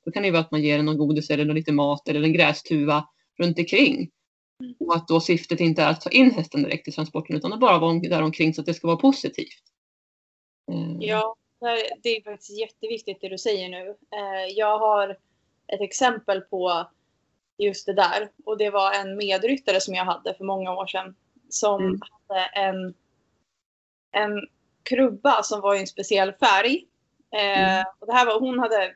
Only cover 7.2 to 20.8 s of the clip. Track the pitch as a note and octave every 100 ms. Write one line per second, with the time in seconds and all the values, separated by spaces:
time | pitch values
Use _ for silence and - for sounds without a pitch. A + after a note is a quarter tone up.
7.2 | - D#3 F3 A3+ A#3+ F3 E3 E3+ E3+ E3
8.2 | D#3 D#3+ D#3+ D#3+ D#3 E3 E3+ E3 C4+ C#4
9.2 | - - - - _ _ _ _ _ _
10.2 | _ _ _ _ - E3+ E3 E3+ G#3+ G#3+
11.2 | A3 A3+ _ _ A#3+ A#3 - - A#3+ A3
12.2 | G#3+ G3+ - G#3 A3 _ A3 A3+ G#3 F#3+
13.2 | F#3+ F#3 A3+ G3 F3+ F3+ F#3 G#3 _ G#3
14.2 | G3 F#3+ F#3+ G3 G#3+ G#3+ A3 G#3 G3 G3
15.2 | _ _ _ _ - G3 G3+ - B3+ A3+
16.2 | - F#3+ - F#3+ F3+ E3+ F3 _ _ _
17.2 | _ _ _ - G3+ G3 - G3 F3+ G3+
18.2 | G#3 _ - G#3+ G#3+ G3+ G3 G3+ G3 G3
19.2 | G3+ F#3+ A3+ C4+ - F#3+ G3 F#3 F#3 E3+
20.2 | - F#3+ F#3+ F#3+ F#3 F3+